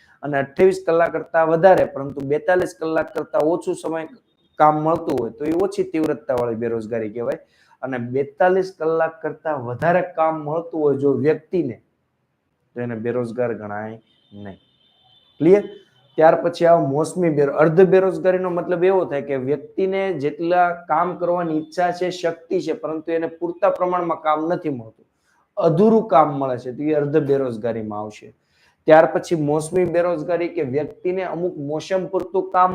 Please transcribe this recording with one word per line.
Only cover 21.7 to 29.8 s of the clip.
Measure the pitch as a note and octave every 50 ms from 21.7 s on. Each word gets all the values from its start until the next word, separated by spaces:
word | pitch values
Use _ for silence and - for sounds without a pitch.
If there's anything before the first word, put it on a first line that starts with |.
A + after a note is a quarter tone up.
| - F3+ F3 F3 F3
છે, | F3 F3+ F3+
શક્તિ | F3 - - E3 E3 - - - G3 F3+
છે, | D3 D#3+ D3
પરંતુ | - - D3+ D#3+ D#3+ D#3 - E3
એને | E3 E3
પૂરતા | E3 E3 - E3+ E3+ E3+ - - F#3+
પ્રમાણમાં | F#3 - F3+ F3+ F3+ F3+ F3 E3 D#3+ D#3 -
કામ | D#3 D3+ D#3 D#3 E3
નથી | F3 E3+ E3 D#3
મળતું, | C#3 A#2+ A2 A2 - _ _ _ _ _ _ _ _ _ _ _ -
અધૂરું | - E3+ E3+ D3+ D#3+ G#3 A3+ A3+ A3 G3+ A3
કામ | F#3 E3 D3+ D3 C#3+ C#3
મળે | C3+ C3+ B2+ A#2
છે, | - B2+ B2
તો | A#2+ C#3+
એ | D3+ D#3
અર્ધ | D3+ D3 C#3+ C#3+ D#3
બેરોજગારીમાં | D3 C3+ C#3 C3+ C3+ B2+ A2+ G#2+ A2 A#2 A2+ A2+ G#2+ G#2+ G#2 G#2
આવશે. | G#2+ G#2+ G#2+ - - A#2 - _ _ _ _ _ _ _ _ _ -
ત્યાર | - D#3 D#3+ E3 D#3+ -
પછી | F#3 F#3 - F3
મોસમી | D#3+ D3+ C#3+ D3 D#3 D#3 D#3 F3 F#3